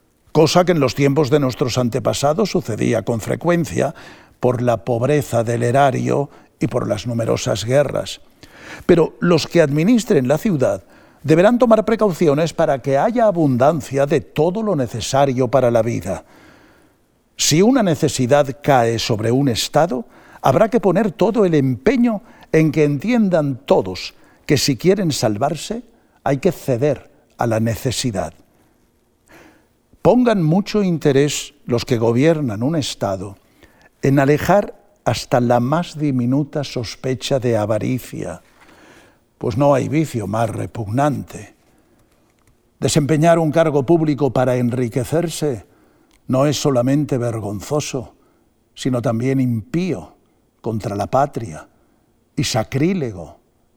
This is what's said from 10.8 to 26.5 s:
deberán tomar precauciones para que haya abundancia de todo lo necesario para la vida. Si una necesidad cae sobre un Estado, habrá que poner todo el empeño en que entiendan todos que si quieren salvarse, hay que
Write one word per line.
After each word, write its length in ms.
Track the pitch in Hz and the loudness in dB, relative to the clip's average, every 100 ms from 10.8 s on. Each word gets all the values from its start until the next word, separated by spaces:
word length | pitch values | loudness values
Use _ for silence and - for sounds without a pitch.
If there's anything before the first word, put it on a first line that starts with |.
| - - _ _ | -8 -20 _ _
deberán 380 | 135 160 202 240 | 2 4 4 4
tomar 260 | 247 220 214 | 4 4 2
precauciones 680 | 226 214 156 165 139 165 | 0 0 2 2 2 0
para 280 | - 156 139 | 0 0 0
que 160 | 139 135 | 0 0
haya 300 | 202 233 214 | 0 2 2
abundancia 800 | 175 151 123 139 160 - 135 139 | 2 2 4 2 2 -2 -2 0
de 140 | 156 | 0
todo 420 | - - 160 196 | -2 0 0 0
lo 120 | 214 160 | -2 -2
necesario 720 | 117 117 - 135 139 123 123 | -4 -6 -2 0 2 0 0
para 240 | 131 123 | 2 4
la 120 | 117 | 2
vida. 420 | 113 113 107 85 - - - - _ _ _ _ _ _ _ - | 0 -4 -6 -8 -12 -20 -20 -20 _ _ _ _ _ _ _ -6
Si 240 | - 151 | 0 4
una 220 | 214 269 | 4 4
necesidad 760 | 196 151 143 - 123 143 139 - | 2 2 0 0 2 2 2 -2
cae 380 | - 135 117 113 | 2 2 2 0
sobre 320 | - 104 117 | -2 -2 0
un 180 | 127 143 | 0 0
Estado, 560 | 110 - 147 170 247 - - - - | -2 0 0 0 -2 -10 -18 -20 -2
habrá 280 | 143 175 220 | 0 2 2
que 100 | 233 | 2
poner 320 | 196 175 214 | 2 2 0
todo 340 | - 190 226 190 | 0 0 2 2
el 80 | |
empeño 680 | 156 131 123 - 262 240 208 - - - | 2 0 0 0 2 0 -2 -8 -20 -2
en 200 | 160 160 | 2 2
que 120 | 156 | 2
entiendan 800 | 147 143 208 247 202 170 147 127 - | 0 0 0 0 2 2 0 -4 0
todos 500 | 190 95 90 - - - _ - | 2 0 -8 -12 -18 -20 _ -2
que 120 | 147 | 0
si 200 | - 127 | 0 0
quieren 340 | 170 202 170 | 2 2 0
salvarse, 720 | 131 117 104 143 156 - 226 - _ _ _ | 0 -2 0 -4 -4 -8 -12 -14 _ _ _
hay 140 | - 143 | -4 0
que 140 | 190 | 0